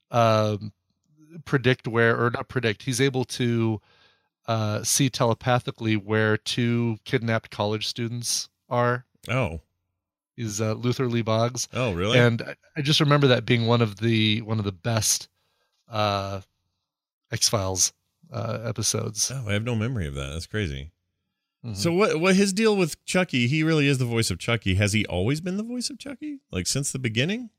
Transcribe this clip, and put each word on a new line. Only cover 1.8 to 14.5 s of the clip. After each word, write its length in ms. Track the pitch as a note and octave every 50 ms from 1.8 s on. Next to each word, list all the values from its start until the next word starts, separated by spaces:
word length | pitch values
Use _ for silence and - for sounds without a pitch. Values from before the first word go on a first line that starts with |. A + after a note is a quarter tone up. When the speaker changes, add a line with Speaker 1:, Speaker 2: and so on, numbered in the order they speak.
| -
Speaker 1:
where, 320 | A#2+ A2 A#2 A#2 A#2 A#2 A#2+ A#2+
or 60 | A#2+
not 160 | A#2 C#3 B2+
predict, 360 | - - B2+ A#2 A2 G2+ - -
he's 180 | C3+ A#2+ A#2
able 240 | C3+ C#3 B2+ C3 B2
to, 560 | - - - B2+ A#2+ A#2 A2+ A2+ A2 G#2+ G2+ _ _ _ _ _ _ _ _ _ _ _ _ -
uh, 360 | A#2 A2+ A2+ G#2+ G#2 G#2+ A#2 A#2+
see 260 | - - - C#3+ B2
telepathically 880 | - - B2+ A#2 A2 - - B2+ B2 B2 - C3 - - A2+ A2 A2
where 400 | G#2 F#2+ G#2 A2 A2 A2 G#2+ G#2+
two 600 | - - - - B2+ A#2+ A#2 A#2+ A#2+ A#2+ A#2 A2 - -
kidnapped 480 | - C3+ A#2+ A#2 A#2 A2+ A2 - -
college 360 | - - G#2 G#2 A2 G#2+ -
students 600 | - - - A#2 A2+ A#2+ A#2+ A#2 - - - - - _ _ _ -
are. 360 | B2 B2 B2 A#2+ B2 B2 - _ _ _ -
Speaker 2:
Oh. 320 | B2+ A#2 C3+ A2+ D#2 E2 D#2 - _ _ _ _ _ _ _ _ _ _ _ _ _ -
Speaker 1:
Is, 240 | B2 A#2 G#2+ G#2 G#2+
uh, 140 | A2 G#2+ A2
Luther 320 | A2+ A#2 B2 A#2+ - C3 A#2+
Lee 140 | A#2+ A#2 G#2
Boggs. 440 | A2 A2 A2+ A#2 A#2+ B2+ A#2+ - - -
Speaker 2:
Oh, 180 | A#2+ B2+ A2+
really? 280 | F2 E2+ F#2+ A2 B2+ B2
Speaker 1:
And 220 | A#2+ A#2 A#2 A2+
I, 140 | - - - _ _ _ -
I 40 | D#3
just 200 | C3+ D3+ D3+ -
remember 260 | D#3 C#3+ D3 C#3+ C#3+
that 180 | B2+ A#2+ A#2 A2
being 200 | C3 B2 A#2 A#2
one 140 | A2+ A#2+ A#2
of 160 | A#2 G#2 G2+
the, 440 | F#2+ A2 A#2 A2+ A2 A2 G#2+ G#2+ A#2+ G#2+
one 160 | A2